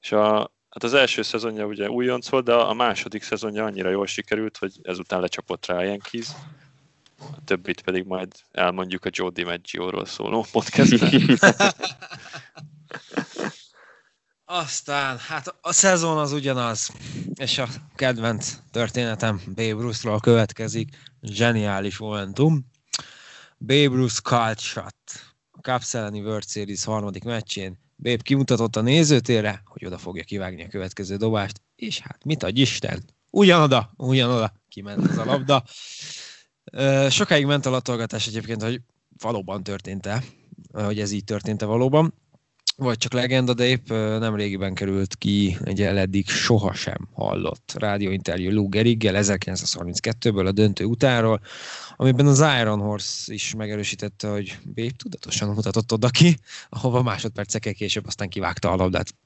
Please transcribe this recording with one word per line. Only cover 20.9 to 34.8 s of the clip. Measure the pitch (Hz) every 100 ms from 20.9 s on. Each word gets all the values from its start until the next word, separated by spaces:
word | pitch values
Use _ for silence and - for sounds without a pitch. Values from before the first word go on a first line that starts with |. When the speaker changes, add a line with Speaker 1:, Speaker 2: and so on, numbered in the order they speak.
| - - _
Speaker 2:
Zseniális | - 101 120 113 104 98 101 95
momentum. | 110 104 98 101 151 156 127 _ _ - - - - - - _
Babe | 107 139 143 127
Ruth | 123 110
cult | - 120 113 107
shot. | - - 92 - - - - _ _
A | -
Cubs | - 127 -
elleni | 120 104 104
World | 104 107 -
Series | 107 101 98
harmadik | - 110 104 95
meccsén | 113 117 107 - 95 92 _ _
Babe | 143 117
kimutatott | - 139 131 117 113 110
a |
nézőtérre, | 113 151 156 135 113 117 104 98
hogy | - -
oda | 90 90
fogja | 87 87
kivágni | 80 101 92 90
a | 85
következő | 101 92 - 92 101
dobást, | 113 107 98 107 _ _
és | 220 -
hát | - -
mit | - 156
adj | 90 113
Isten? | 135 - - 90 - _ _
Ugyanoda, | - 202 175 151 127 110 _
ugyanoda | 127 131 120 123 110 - _
kiment | -